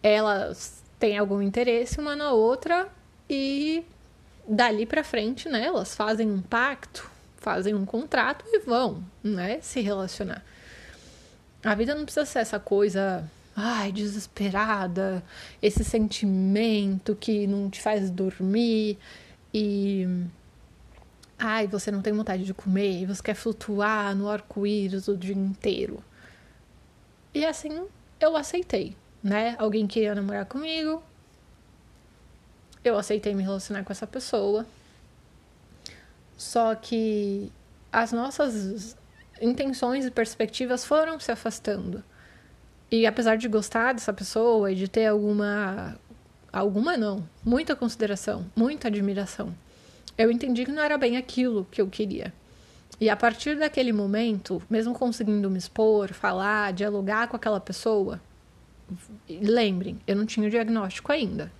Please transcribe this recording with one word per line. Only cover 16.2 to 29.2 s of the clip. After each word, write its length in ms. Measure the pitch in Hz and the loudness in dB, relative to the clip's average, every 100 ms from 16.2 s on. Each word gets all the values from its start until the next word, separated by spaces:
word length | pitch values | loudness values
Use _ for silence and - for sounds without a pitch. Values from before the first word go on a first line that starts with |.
| 202 185 190 202 226 214 196 190 - 208 | 2 2 4 4 4 2 2 -2 -2 -2
que 300 | - 214 202 | 0 0 2
não 240 | 202 196 | 0 -2
te 100 | - | -2
faz 300 | 214 214 190 | 0 2 0
dormir 880 | 180 190 - 185 214 233 220 214 202 - - - - - | 0 -2 0 0 2 4 2 0 -4 -10 -20 -20 -20 -6
e, 540 | 214 208 202 196 196 185 180 175 - - - - - - - - _ - - | -2 0 0 0 0 0 -2 -4 -10 -20 -20 -20 -20 -20 -20 -20 _ -20 -6
ai, 280 | 226 220 208 | -2 0 0
você 220 | 202 214 | -2 -2
não 120 | 202 | -2
tem 100 | 202 | 0
vontade 320 | 208 220 185 | -2 -2 -2
de 100 | 190 | -4
comer 480 | 190 196 190 202 175 | -4 0 2 2 0
e 40 | 190 | -4
você 180 | 190 | -4
quer 100 | - | -4
flutuar 800 | 208 226 220 - 202 208 214 202 | -4 -4 -4 -4 0 0 0 0
no 160 | 196 202 | -2 -2
arco-íris 800 | 208 - - 202 208 196 190 190 | -4 -6 -4 0 0 0 -2 -2
o 80 | 202 | -4
dia 180 | 180 | -2
inteiro. 720 | 196 196 190 - - - - - - - - - - - - - _ - _ _ | -2 -2 -2 -2 -2 -4 -6 -16 -20 -20 -20 -20 -20 -20 -20 -20 _ -20 _ _
E 120 | 294 311 | -2 -2
assim, 420 | 311 302 311 392 - - - | -2 -8 -8 -10 -14 -20 2
eu 160 | 311 320 | 2 2
aceitei, 600 | 285 359 359 214 - - _ - | -2 -4 -2 -2 -2 -10 _ -6